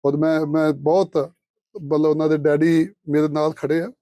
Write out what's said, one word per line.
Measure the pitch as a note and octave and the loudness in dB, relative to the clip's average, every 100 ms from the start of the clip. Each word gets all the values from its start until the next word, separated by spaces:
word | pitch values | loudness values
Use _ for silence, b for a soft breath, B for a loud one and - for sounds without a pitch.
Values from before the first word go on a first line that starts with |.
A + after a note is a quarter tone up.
ਔਰ | C#3 D3 | -2 0
ਮੈਂ, | D#3 D#3+ D3+ | 0 0 0
ਮੈਂ | D#3+ D#3 | 0 0
ਬਹੁਤ, | C#3 D3 F3+ F#3 D#3+ C#3+ _ _ _ _ G#3 | 0 0 2 2 -2 -4 _ _ _ _ -16
ਮਤਲਬ, | C#3+ D3+ D#3 | -4 0 2
ਉਹਨਾਂ | D3+ D#3 | 0 0
ਦੇ | D#3 | 0
ਡੈਡੀ | D3 D3 E3 E3 D#3+ _ - | 2 2 2 2 0 _ -4
ਮੇਰੇ | D3+ D3+ | 0 0
ਨਾਲ | D3 D3+ | 0 -4
ਖੜੇ | D#3 C#3 D#3+ | -4 -4 -2
ਆ | F#3+ _ | -4 _